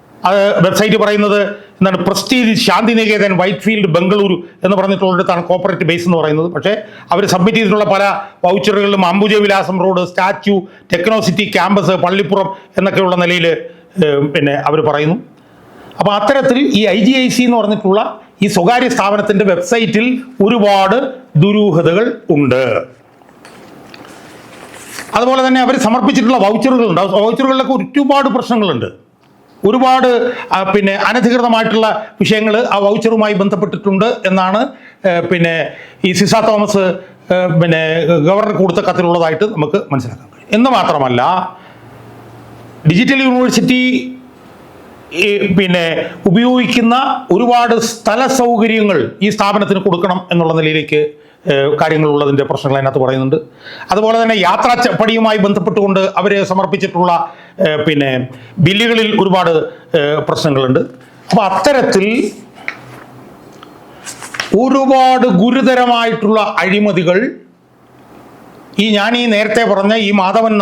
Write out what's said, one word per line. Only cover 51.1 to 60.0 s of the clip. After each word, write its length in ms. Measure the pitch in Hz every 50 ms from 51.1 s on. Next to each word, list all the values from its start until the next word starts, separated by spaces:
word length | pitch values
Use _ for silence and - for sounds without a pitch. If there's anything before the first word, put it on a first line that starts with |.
| - - - - _ _ - 180
ഏ, 20 | 143 139 139 147 147 143
കാര്യങ്ങളുള്ളതിൻ്റെ 640 | 160 160 160 151 156 151 143 147 143 139 139 135 139 -
പ്രശ്നങ്ങൾ 280 | 139 - - 135 135 139
അതിനകത്ത് 220 | 135 135 - 139
പറയുന്നുണ്ട്. 340 | 131 127 135 131 131 135 - - - - - - - - - - - -
അതുപോലെ 240 | 185 208 214 220 226 226
തന്നെ 140 | 226 226 220 202 175
യാത്രാ 260 | 175 202 - - 247 247 247 240
ച-, 100 | 214 175 156
പടിയുമായി 380 | 220 214 226 226 226 220 214 208 190
ബന്ധപ്പെട്ടുകൊണ്ട് 560 | 202 202 208 170 208 - 208 202 196 190 190 190 196 - 175
അവർ 120 | 180 202 202 196 190 -
സമർപ്പിച്ചിട്ടുള്ള, 600 | 185 196 190 170 196 185 196 190 - 175 180 175 170 160 170 - - - - - - - -
ഏ, 40 | 156 151 151 151
പിന്നെ, 240 | 160 151 143 139 135 131 127 131 - - - - - - - 151
ബില്ലുകളിൽ 420 | 175 196 208 233 233 233 220 220 214 214 -
ഒരുപാട്, 300 | 190 190 185 185 175 170 165 156 - - - - - - -
ഏ, 20 | 160